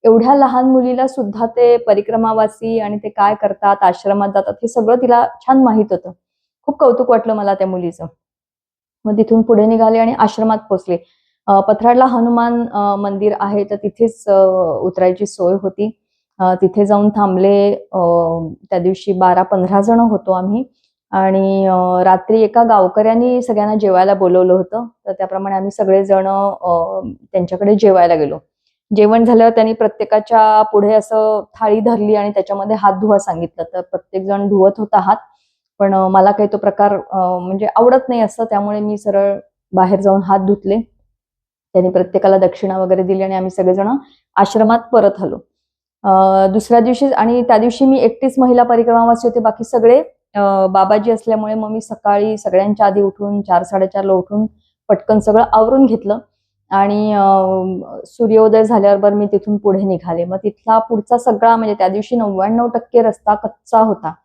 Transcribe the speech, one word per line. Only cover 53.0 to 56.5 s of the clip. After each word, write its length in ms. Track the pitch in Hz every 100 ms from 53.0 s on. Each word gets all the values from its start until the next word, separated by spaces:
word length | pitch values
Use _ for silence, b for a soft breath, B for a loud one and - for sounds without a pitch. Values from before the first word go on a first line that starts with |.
उठून 400 | 196 196 202 202
चार, 200 | 196 180
साडेचारला 500 | 185 196 190 196 196
उठून 340 | 190 185 208 220 _ _ _ -
पटकन 300 | 202 - 214
सगळं 260 | 214 214 233
आवरून 340 | 220 220 269 262
घेतलं 320 | 220 202 220 _ _ _